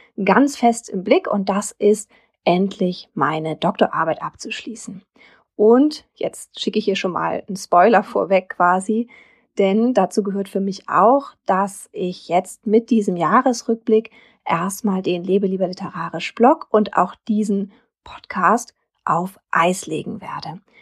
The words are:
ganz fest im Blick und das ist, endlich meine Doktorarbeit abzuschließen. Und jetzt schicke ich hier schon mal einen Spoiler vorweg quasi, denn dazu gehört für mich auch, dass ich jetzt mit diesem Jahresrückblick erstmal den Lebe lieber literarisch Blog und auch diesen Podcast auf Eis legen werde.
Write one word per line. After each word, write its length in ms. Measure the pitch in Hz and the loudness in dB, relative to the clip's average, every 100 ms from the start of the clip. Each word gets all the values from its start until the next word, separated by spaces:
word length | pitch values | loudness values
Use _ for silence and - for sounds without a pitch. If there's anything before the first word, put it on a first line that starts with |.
| _ - | _ -2
ganz 320 | 196 196 277 - | 2 4 4 2
fest 320 | 233 233 - | 2 0 -4
im 140 | 190 | -8
Blick 240 | 185 320 - | -2 -2 -2
und 220 | 202 196 | -2 -2
das 240 | 196 - | -2 -4
ist, 360 | - 208 214 - _ _ _ | -2 0 0 -4 _ _ _
endlich 640 | - 175 196 - 180 180 - | 0 2 0 -2 -4 -4 -10
meine 420 | - 143 156 160 151 | -4 -2 -2 -6 -4
Doktorarbeit 640 | 175 - - 156 160 - | -4 0 0 0 -2 -4
abzuschließen. 800 | 156 - - - - 226 - 190 - _ _ _ _ - | -8 -12 -14 -12 -12 -14 -16 -18 -20 _ _ _ _ 2
Und 500 | 214 247 302 302 - | 4 6 4 -2 -14
jetzt 460 | - - - - - | -10 -8 -8 -18 -8
schicke 180 | - 214 | -4 -2
ich 60 | |
hier 120 | 208 190 | -2 -2
schon 160 | 185 | -2
mal 300 | 160 165 165 - | -4 -4 -4 -8
einen 80 | 190 | -12
Spoiler 480 | - 175 196 190 | 2 4 6 4
vorweg 460 | 196 202 175 190 185 | 2 -2 0 0 -2
quasi, 580 | - 180 185 190 220 233 - _ _ _ - | 0 2 2 0 -4 -4 -12 _ _ _ 0
denn 340 | 196 214 240 | 2 2 2
dazu 300 | 247 - - | 2 0 0
gehört 260 | 202 196 196 | -2 -4 -6
für 120 | 196 | -4
mich 280 | 196 190 - | -6 -8 -2
auch, 440 | 165 208 277 277 - | 4 4 4 0 -8
dass 460 | - 190 196 - - | -2 -2 -2 -6 -14
ich 340 | - 180 180 - | -8 -6 -8 -2
jetzt 400 | 170 185 - - | -2 -2 -8 2
mit 220 | 220 233 | 2 4
diesem 300 | 226 202 175 | 2 2 0
Jahresrückblick 920 | 160 220 269 240 - 226 - 220 226 _ _ _ - | 2 4 2 0 -4 -4 2 2 0 _ _ _ -4
erstmal 560 | 165 185 190 208 190 | -4 -4 -4 -2 -2
den 220 | 190 175 | -2 -4
Lebe 220 | 185 196 196 | 0 0 0
lieber 220 | 190 180 | -2 -4
literarisch 640 | 185 185 170 170 165 - | -4 -10 -10 -10 -8 -8
Blog 340 | - 233 320 - | 2 2 2 0
und 260 | 214 202 - | 0 0 0
auch 180 | 180 - - | -2 -4 -4
diesen 420 | 208 202 196 196 _ _ _ | -2 0 -2 -4 _ _ _
Podcast 720 | - - - 196 170 233 - _ _ _ | -20 -20 -10 0 2 2 -2 _ _ _
auf 340 | - 160 185 - _ | -4 -2 -4 -10 _
Eis 360 | - 170 185 - | 0 0 -2 -6
legen 360 | 156 165 - | -8 -8 -12
werde. 400 | - - 156 165 _ _ | -12 -12 -12 -16 _ _